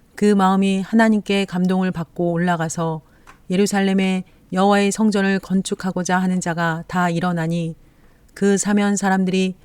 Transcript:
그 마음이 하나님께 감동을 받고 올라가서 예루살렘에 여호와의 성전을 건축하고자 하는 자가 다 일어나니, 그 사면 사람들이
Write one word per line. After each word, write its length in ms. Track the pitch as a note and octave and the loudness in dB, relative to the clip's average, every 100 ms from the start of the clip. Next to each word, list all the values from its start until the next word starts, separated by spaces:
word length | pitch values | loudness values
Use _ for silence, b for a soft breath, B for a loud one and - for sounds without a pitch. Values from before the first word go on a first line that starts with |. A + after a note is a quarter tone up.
| b | b
그 200 | - G#3 | 0 2
마음이 480 | G3+ F#3 F#3+ G3 G3 | 4 4 4 2 0
하나님께 640 | F3+ A3+ A3+ G#3+ - G3 G3 | 0 2 4 2 0 -2 -2
감동을 460 | F3+ F3+ F#3 F#3 | -2 0 0 -2
받고 400 | E3+ E3 - F3 | -4 -8 -4 -2
올라가서 680 | E3+ F3+ E3+ E3 E3+ D#3+ D#3+ b b b b - | 0 0 -2 -2 -4 -4 -6 b b b b -4
예루살렘에 760 | F3+ G3+ G3+ G3 F#3+ F#3+ F#3 b b b | 0 0 0 0 0 0 -2 b b b
여호와의 400 | F#3 G3 G3+ G3+ | 0 2 4 2
성전을 460 | G3 A3 G3+ G3 F#3+ | 0 0 2 0 0
건축하고자 800 | - F#3+ - G3 F#3+ F3+ F3+ F3+ | 0 -2 -2 -6 -6 -4 -2 0
하는 240 | F#3 F#3 | 0 -2
자가 420 | F3 E3 E3 E3 - | -2 -2 -2 -4 -4
다 200 | F3+ F3 | -2 0
일어나니, 680 | E3+ F3+ E3+ E3 E3+ E3 D#3+ b b b b b | 0 -2 -2 -2 -4 -6 -10 b b b b b
그 240 | - G3+ G3 | -2 0 2
사면 380 | G3+ G#3 G3+ G3+ | 2 0 2 0
사람들이 580 | G3 F#3+ F#3 F#3 F#3 F3+ | 0 0 0 0 -2 -4